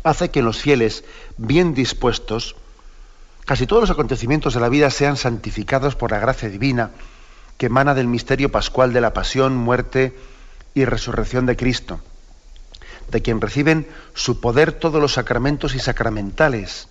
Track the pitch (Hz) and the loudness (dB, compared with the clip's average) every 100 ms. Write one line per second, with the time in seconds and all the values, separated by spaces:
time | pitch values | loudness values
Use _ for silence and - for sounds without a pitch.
0 | 160 151 175 147 117 110 143 131 113 - | 0 0 0 2 0 0 2 4 2 -2
1 | - - - - 113 151 175 131 127 - | -16 -20 -18 -10 0 2 4 0 -2 0
2 | 123 110 - 110 - - - - - - | -2 -2 -4 -6 -6 -14 -20 -20 -20 -20
3 | - - - - - 131 123 220 208 151 | -20 -20 -20 -16 -4 -2 4 4 4 2
4 | 120 127 113 151 151 120 120 143 147 - | 0 -2 0 0 0 0 2 4 2 2
5 | 143 139 127 113 107 - 98 135 143 123 | 0 0 -2 -4 -6 -6 -2 0 0 -2
6 | 117 104 117 131 113 98 135 123 110 - | -2 0 0 -2 -6 -2 0 0 -2 -6
7 | - - - - - - 123 127 139 135 | -20 -20 -20 -20 -20 -4 2 4 4 2
8 | 123 120 - 135 139 110 - - 127 120 | 2 -2 0 0 2 0 0 2 4 4
9 | 117 - - 131 131 127 117 123 127 131 | 2 0 -2 0 2 2 0 0 0 0
10 | 131 127 - - - - - 143 127 120 | -2 -4 -20 -20 -20 -20 -6 0 0 0
11 | - 113 110 127 123 120 127 120 - 117 | -2 -2 -2 0 0 0 0 -2 -6 -12
12 | - - - - - - - - - - | -12 -20 -20 -20 -20 -20 -20 -20 -20 -16
13 | - 113 123 110 107 131 147 160 143 - | -4 -2 0 0 0 0 2 2 -2 -16
14 | - - - 117 120 123 156 151 165 151 | -16 -6 -4 -2 0 4 2 2 0 2
15 | 143 131 117 117 131 147 156 131 127 120 | 2 0 -2 0 0 0 -2 -2 -2 -2
16 | 113 107 98 98 156 117 95 - - | -2 -2 -6 2 2 2 -6 -12 -16